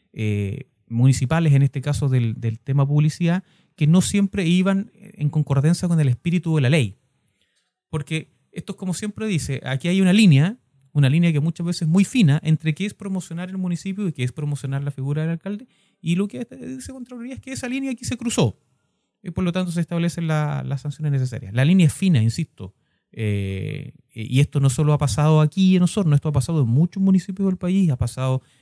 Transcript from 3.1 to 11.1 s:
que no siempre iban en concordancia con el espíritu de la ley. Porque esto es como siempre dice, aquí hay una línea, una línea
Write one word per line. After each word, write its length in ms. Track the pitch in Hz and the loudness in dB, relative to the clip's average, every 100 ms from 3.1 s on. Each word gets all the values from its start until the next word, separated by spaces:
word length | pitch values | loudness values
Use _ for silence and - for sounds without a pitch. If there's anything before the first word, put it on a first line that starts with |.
| - 170 180 - _ _ - | 0 -2 -2 -4 _ _ -2
que 120 | 151 | 2
no 140 | 180 | 4
siempre 440 | - 202 202 202 165 | 4 2 0 0 2
iban 460 | 180 185 196 202 | 2 2 0 -2
en 360 | _ - - 147 | _ -20 -6 -2
concordancia 580 | 156 151 139 151 175 180 | 0 0 2 2 2 2
con 120 | 165 | 2
el 80 | 139 | 2
espíritu 480 | 123 175 175 165 160 | 0 0 -2 0 2
de 60 | |
la 80 | 123 | 4
ley. 280 | 160 104 - _ _ _ _ _ _ _ _ _ | 2 0 -4 _ _ _ _ _ _ _ _ _
Porque 420 | 156 143 160 - _ _ | -10 -6 -8 -8 _ _
esto 220 | - - | -14 -12
es 40 | 196 | -10
como 160 | 185 | -6
siempre 320 | 170 214 214 220 | -6 -6 -6 -4
dice, 320 | 170 - 135 - | -4 -4 -6 -6
aquí 220 | 135 170 | -4 0
hay 140 | 190 | 2
una 120 | 185 | 4
línea, 440 | 202 208 139 170 240 _ _ _ | 6 8 6 4 0 _ _ _
una 180 | 147 | 0
línea 220 | 135 | 2